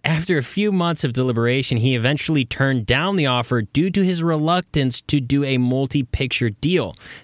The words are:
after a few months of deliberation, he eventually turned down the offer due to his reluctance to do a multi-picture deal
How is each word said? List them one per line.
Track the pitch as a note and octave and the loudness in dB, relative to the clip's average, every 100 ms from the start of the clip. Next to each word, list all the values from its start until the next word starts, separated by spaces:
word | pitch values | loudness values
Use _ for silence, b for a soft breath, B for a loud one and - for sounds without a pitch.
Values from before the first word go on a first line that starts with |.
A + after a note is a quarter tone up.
| - | 0
after | D#3+ F3 E3 | -2 0 -2
a | |
few | B2 G3 G#3 | 0 -2 0
months | F#3+ E3+ D#3+ | 0 0 0
of | D3 | -2
deliberation, | B2 B2+ A#2 A#2 C3 B2+ A#2+ | 0 0 0 2 0 0 0
he | B2+ | 2
eventually | B2+ A#2+ D3 - D3+ A#2+ | 2 0 0 0 0 -2
turned | - C3+ C3 G#2+ | 0 0 0 0
down | B2+ F3+ G3 | 0 2 0
the | C#3 | 0
offer | B2 A#2 A#2+ | 0 0 -2
due | G#2+ C#3 F#3 | 0 0 0
to | G3 F#3 | 2 0
his | F3 | 0
reluctance | E3 D#3 D#3 F3+ - D3+ C3 A#2+ | 0 0 0 0 0 0 0 0
to | - D3 | 0 -2
do | B2 C#3 | 2 0
a | C#3 B2+ | 2 2
multi-picture | B2 B2+ C3+ D3+ B2+ - C3 - A#2 | 2 0 0 -2 -2 -2 -2 0 -2
deal | G2+ - F3+ G2 - B B | -2 0 0 -2 -8 B B